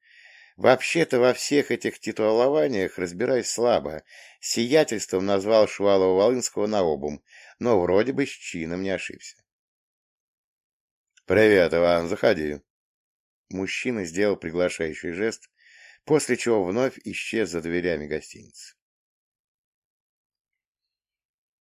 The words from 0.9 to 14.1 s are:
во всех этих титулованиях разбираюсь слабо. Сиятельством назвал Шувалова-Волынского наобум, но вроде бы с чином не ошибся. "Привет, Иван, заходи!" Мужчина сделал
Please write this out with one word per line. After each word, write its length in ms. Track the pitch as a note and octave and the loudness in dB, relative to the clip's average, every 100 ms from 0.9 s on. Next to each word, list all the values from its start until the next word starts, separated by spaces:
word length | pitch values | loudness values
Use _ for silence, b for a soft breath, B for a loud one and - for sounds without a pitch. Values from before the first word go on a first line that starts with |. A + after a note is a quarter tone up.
| E3+ D#3 B2 | -2 0 2
во 120 | B2 | 2
всех 380 | A#2+ - C#3+ B2 | 2 0 0 0
этих 280 | A#2+ A2+ - | -2 -4 -6
титулованиях 1000 | - G#2+ G#2+ A2 C3 D3+ D3+ G#2+ F#2 - | -8 -2 2 4 2 2 0 0 -4 -4
разбираюсь 500 | F2+ F2 B2 B2+ G2+ | -8 -4 -2 -2 -2
слабо. 540 | - A#2+ F#2+ D2 D#2 B B B B | -2 0 0 -2 -10 B B B B
Сиятельством 840 | - - A#2+ D#3 D3 G#2+ - F#2+ | -8 -4 0 2 2 -4 -4 -4
назвал 420 | G2 G2 G2+ A2 G#2 | 0 -2 2 4 2
Шувалова-Волынского 1000 | - G2+ G2 F#2 F#2 G#2+ B2+ A2 - G#2+ | 0 2 4 4 4 2 0 -4 -4 -2
наобум, 560 | G#2+ F2 C#2+ D2 D2 B B B _ | 0 0 -2 -6 -10 B B B _
но 220 | A#2 G#2+ | 0 2
вроде 320 | F2 F#2+ A#2+ | 4 2 2
бы 140 | C3+ C#3 | -2 -6
с 40 | |
чином 520 | - - E2+ D#2+ F2+ | -8 -14 -10 -8 -6
не 80 | F#2+ | -6
ошибся. 460 | F#2 - - - - _ _ _ _ _ _ _ _ _ _ _ _ _ _ _ _ _ _ - | -6 -8 -16 -20 -20 _ _ _ _ _ _ _ _ _ _ _ _ _ _ _ _ _ _ 0
"Привет, 460 | F#2+ G#2+ G2+ E2 | 4 8 6 6
Иван, 340 | E2+ F2 F2 E2+ | 4 4 2 0
заходи!" 520 | G2+ B2 F2+ D2+ D2 - _ _ _ _ _ _ _ _ | 0 2 2 -2 -8 -14 _ _ _ _ _ _ _ _
Мужчина 540 | F#2 F#2+ - B2 A#2 | -8 -6 -6 -6 -6
сделал 320 | F2 | -6